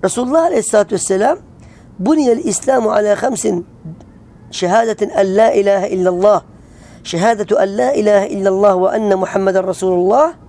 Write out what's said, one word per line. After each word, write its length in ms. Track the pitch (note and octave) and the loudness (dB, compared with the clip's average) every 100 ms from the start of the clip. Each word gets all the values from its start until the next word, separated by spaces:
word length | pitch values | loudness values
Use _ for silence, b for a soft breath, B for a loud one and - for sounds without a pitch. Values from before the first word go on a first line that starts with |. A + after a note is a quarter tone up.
Resulullah 380 | F#3+ A#3 B3 D4+ | -2 -2 -2 0
aleyhissalatü 520 | E4 C#4+ G#3 G#3+ G3+ | 2 0 0 0 0
vesselam, 440 | G3 - F#3+ A3 F#4 - - B B B - | -4 -2 0 0 -2 -8 -20 B B B -8
"Buniyel 400 | F#3+ D#4 C4 A#3 | 0 2 2 0
İslamu 520 | E4+ F#3+ - C4 A3 | -2 -4 0 0 2
ala 240 | G#3+ G#3 | 0 0
khamsin, 520 | G3+ B3+ A#3+ G#3+ F3+ F3 - D#3+ E3+ - - - - - | 0 -2 -4 -4 -4 -8 -18 -20 -20 -20 -20 -20 -20 -16
şehadetin 580 | - A#3 A3+ A3+ G#3+ - | -6 0 2 0 -2 -4
en 280 | - G3 F#3+ | 0 0 2
la 160 | A3+ | 2
ilahe 380 | - G3+ G3 G3 | 2 2 0 -2
illallah, 520 | F#3+ F3+ F3+ G3+ G3 - - B B B B | -2 -2 2 2 2 -2 -20 B B B B
şehadetu 520 | - E3+ G#3 A3 G#3 F#3+ | -10 -2 0 0 0 0
en 200 | G3 G3+ | 0 0
la 140 | B3+ | -2
ilahe 360 | C#4+ G#3 G#3 G3 | 0 2 2 0
illallah 540 | G3+ G3 F#3+ G#3 F#3 | -2 -2 2 2 2
ve 140 | F#3 A3 | 0 0
enne 180 | G#3+ | 0
Muhammeden 520 | F#3+ F#3+ - G3 F#3+ F#3 | 0 -2 -2 0 0 -2
Resulullah 680 | F#3 F#3+ F3+ F3+ A#3 D#4+ E4+ | -4 -2 0 2 2 2 -2